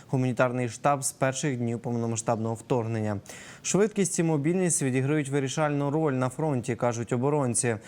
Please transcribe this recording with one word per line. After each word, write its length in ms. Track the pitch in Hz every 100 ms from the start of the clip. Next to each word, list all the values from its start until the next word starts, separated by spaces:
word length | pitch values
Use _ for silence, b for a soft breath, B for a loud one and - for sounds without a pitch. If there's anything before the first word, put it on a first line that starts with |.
| B
гуманітарний 600 | 135 127 120 127 123 120
штаб 360 | 110 143 143
з 80 | 135
перших 440 | - 131 131 156 123
днів 220 | 117 117
повномасштабного 760 | 120 120 117 113 - 110 113
вторгнення. 680 | 113 - 127 110 113 107 98 - B B B
Швидкість 560 | - 175 214 - 185 -
і 40 |
мобільність 600 | 165 156 143 180 180 147
відіграють 460 | 139 127 131 156 143
вирішальну 640 | 143 135 147 151 143 143
роль 220 | 151 156
на 160 | 131 127
фронті, 480 | - 156 131 110 117
кажуть 360 | 120 113 117
оборонці. 640 | 127 135 147 127 113 127 110